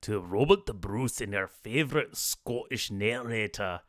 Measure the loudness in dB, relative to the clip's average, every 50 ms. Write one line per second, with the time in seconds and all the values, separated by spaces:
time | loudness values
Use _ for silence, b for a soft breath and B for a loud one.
0 | -4 -2 -2 -2 -2 0 2 2 6 8 6 6 6 -2 -8 -6 -6 -6 -2 0
1 | -2 -2 -2 -2 -6 -4 -2 -2 -2 -2 -6 -12 -12 -2 0 0 0 2 2 0
2 | 0 0 -4 -4 -4 -4 -4 -4 _ -4 -4 -4 -4 -4 -4 -4 -4 -4 -4 0
3 | 2 2 2 2 -2 -2 -2 0 0 -2 -2 -2 -4 -2 -2 -4 -8